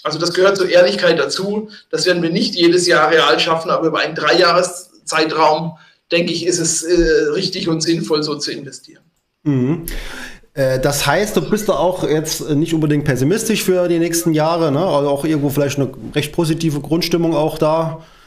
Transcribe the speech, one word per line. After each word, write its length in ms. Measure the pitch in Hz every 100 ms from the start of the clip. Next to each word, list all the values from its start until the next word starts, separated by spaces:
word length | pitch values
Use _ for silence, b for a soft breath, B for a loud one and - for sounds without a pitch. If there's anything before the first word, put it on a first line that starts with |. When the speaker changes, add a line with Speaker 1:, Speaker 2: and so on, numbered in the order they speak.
Speaker 1:
Also 160 | 151 151
das 140 | 170
gehört 240 | 180 185 185
zur 120 | 180
Ehrlichkeit 500 | 175 180 202 175 156
dazu. 480 | 139 - 196 214 214 B B
Das 160 | 156 180
werden 160 | 175
wir 80 | 165
nicht 240 | 175 - 180
jedes 300 | 170 180 175
Jahr 220 | 156 156
real 260 | 160 143 160
schaffen, 320 | 170 160 175
aber 160 | 139 160
über 140 | -
einen 160 | 151 156
Dreijahreszeitraum, 1600 | 151 165 175 175 180 - - _ - 156 160 151 156 156 165 - b b -
denke 220 | 170 170
ich, 120 | 156
ist 140 | 170 160
es, 240 | 160 -
äh, 480 | 160 175 160 156 151
richtig 340 | 175 185 185 175
und 120 | 160
sinnvoll, 420 | 160 165 - 151
so 100 | 151 147
zu 140 | -
investieren. 520 | 123 139 - - - _ _ _ _
Speaker 2:
Mhm. 420 | 151 135 127 165 165 B B B B B _
Äh, 260 | - 135 131
das 260 | 135 143 143
heißt, 300 | 160 208 190
du 120 | 156
bist 200 | 208 208
da 60 |
auch 340 | 147 170 180 147
jetzt 400 | 156 151 - -
nicht 240 | 143 170
unbedingt 300 | 160 151 147
pessimistisch 580 | 147 123 135 214 - 196
für 240 | 185 180 175
die 120 | 170
nächsten 320 | 170 170 170
Jahre, 400 | 151 156 170 160
ne? 80 | 135
Also 280 | 185 143 143
auch 160 | 139
irgendwo 260 | 156 156 143
vielleicht 280 | 147 143 -
eine 120 | 131 - 113
recht 180 | 147 147
positive 480 | - 160 160 165 143
Grundstimmung 560 | 139 165 175 175 165 147
auch 220 | 156 151
da. 440 | 156 160 160 151 B B